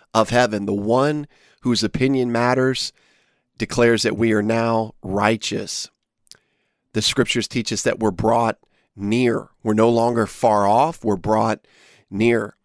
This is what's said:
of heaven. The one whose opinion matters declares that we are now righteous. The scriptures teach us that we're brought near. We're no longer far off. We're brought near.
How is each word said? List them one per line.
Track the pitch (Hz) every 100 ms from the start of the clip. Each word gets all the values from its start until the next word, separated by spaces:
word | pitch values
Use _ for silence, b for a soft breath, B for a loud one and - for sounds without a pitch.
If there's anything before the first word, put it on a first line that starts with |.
| b
of | 113 107
heaven. | 123 123 107 101
The |
one | 101 104 123 143 151 147 b b b
whose | 123 117
opinion | 107 - 131 135 123
matters | 117 123 127 131 127 - - _ _ _ _ _ -
declares | 107 - 120 113
that | 110 101
we | 113
are | 107
now | 104 113 117 113 110 -
righteous. | 98 98 101 113 - 107 101 - - _ _ _ _ - _ _ _ _ _
The | -
scriptures | - - 120 120 -
teach | 120 110
us | 110
that | 123 -
we're | 110
brought | 87 110 117 113 - _ _ _ -
near. | 101 113 123 110 - _
We're | 110
no | 107 117
longer | 117 117 117 104
far | - 120 104 101
off. | 113 151 170
We're | 110 95
brought | 104 110 113 107 _ b b b b
near. | 98 117 117 104 -